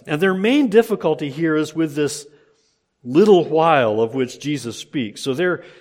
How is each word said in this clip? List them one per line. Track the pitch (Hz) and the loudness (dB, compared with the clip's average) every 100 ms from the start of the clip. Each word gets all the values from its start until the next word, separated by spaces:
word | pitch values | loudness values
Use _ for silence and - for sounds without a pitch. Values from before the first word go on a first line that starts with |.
| - | -6
And | 151 | -2
their | 190 | 0
main | 185 208 285 262 | 0 2 2 4
difficulty | 214 226 202 165 151 147 | 2 2 0 -2 -4 -6
here | 139 165 | -4 0
is | 156 151 | 0 -2
with | 160 160 | -2 -4
this | 143 143 - - _ _ _ _ _ _ _ | -2 -4 -6 -14 _ _ _ _ _ _ _
little | 123 143 214 180 139 | 0 4 6 6 4
while | 156 165 147 113 107 | 2 4 4 2 0
of | 113 131 | -2 -2
which | 127 - | -6 -6
Jesus | 143 143 113 104 | -8 -6 -8 -12
speaks. | - 156 107 - | -10 -8 -8 -8
So | 139 | -6
they're | 131 180 160 - - | -2 -2 -4 -8 -20